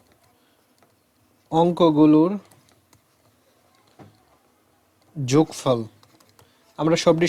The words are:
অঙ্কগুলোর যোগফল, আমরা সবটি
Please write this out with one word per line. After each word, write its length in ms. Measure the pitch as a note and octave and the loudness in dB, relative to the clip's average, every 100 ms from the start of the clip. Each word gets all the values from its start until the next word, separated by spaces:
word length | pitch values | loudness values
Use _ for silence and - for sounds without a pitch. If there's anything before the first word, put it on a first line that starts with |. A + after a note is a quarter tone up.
| _ _ _ _ _ _ _ _ _ _ _ _ _ _ - | _ _ _ _ _ _ _ _ _ _ _ _ _ _ -6
অঙ্কগুলোর 800 | D#3+ E3+ E3+ E3 D3+ D#3 D3+ E3+ G3+ _ _ _ _ _ _ _ _ _ _ _ _ _ _ _ _ - _ _ _ _ _ _ _ _ _ _ D#3+ | -2 0 2 0 4 4 4 2 -4 _ _ _ _ _ _ _ _ _ _ _ _ _ _ _ _ -20 _ _ _ _ _ _ _ _ _ _ -10
যোগফল, 640 | B2 C#3+ D#3+ - C#3 A#2+ A2 _ _ _ _ _ _ _ _ - | -2 0 0 -4 -4 -4 -6 _ _ _ _ _ _ _ _ -6
আমরা 160 | D#3 E3+ | -4 -2
সবটি 240 | F3 D#3+ | 0 0